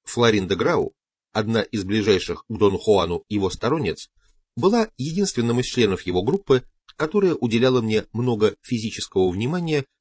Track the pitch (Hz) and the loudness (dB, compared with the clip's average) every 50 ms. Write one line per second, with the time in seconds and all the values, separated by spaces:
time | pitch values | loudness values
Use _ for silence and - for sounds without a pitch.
0 | _ - - 120 120 117 110 104 92 87 95 85 120 160 175 98 76 - - _ | _ -8 -2 2 2 4 4 2 0 -2 -2 0 0 0 0 0 -2 -4 -8 _
1 | _ _ _ _ _ _ - 110 107 107 113 110 101 - - 107 95 92 104 110 | _ _ _ _ _ _ -6 -4 -2 -2 -2 -2 -2 -2 -6 -6 -4 -2 -2 0
2 | 101 107 101 90 - - 87 - - - 113 92 107 101 95 87 - 113 104 101 | 2 2 2 2 0 -4 -8 -10 -10 -10 -2 0 2 2 2 2 2 2 2 2
3 | - 85 87 85 - - 107 104 95 92 - - - 117 147 165 127 85 - - | 2 0 -4 -6 -6 -6 -4 -2 -2 -2 -4 -4 -4 -2 -2 -2 -2 -4 -6 -8
4 | - - _ _ _ _ _ _ _ _ _ 120 123 190 226 233 220 214 _ - | -10 -20 _ _ _ _ _ _ _ _ _ 0 0 2 2 2 0 -2 _ -8
5 | 127 160 160 196 202 190 - 123 113 117 117 123 123 - - 127 113 98 95 90 | -8 -4 -2 -2 -2 -2 0 -2 0 0 0 0 -2 -2 0 2 2 2 2 -2
6 | - 90 90 92 95 107 - 196 - - 135 123 - - _ _ _ _ _ - | -4 -2 -2 -2 0 0 -2 0 2 2 2 2 0 -4 _ _ _ _ _ -6
7 | 151 156 214 208 196 180 151 - - 117 107 117 123 131 127 123 113 110 110 107 | -4 -2 0 2 2 2 2 0 0 0 2 2 4 4 4 2 2 0 0 0
8 | 104 - - 110 123 127 117 104 107 104 - - - - 120 113 107 110 - - | -2 -4 -4 -2 -2 0 2 2 2 0 0 -2 -6 -6 -4 -4 -4 -6 -8 -8
9 | - - - 95 92 92 87 95 110 131 165 180 170 160 156 143 135 - _ _ | -10 -4 0 2 2 2 0 -2 -2 -2 -4 -4 -2 -2 -2 -2 -2 -4 _ _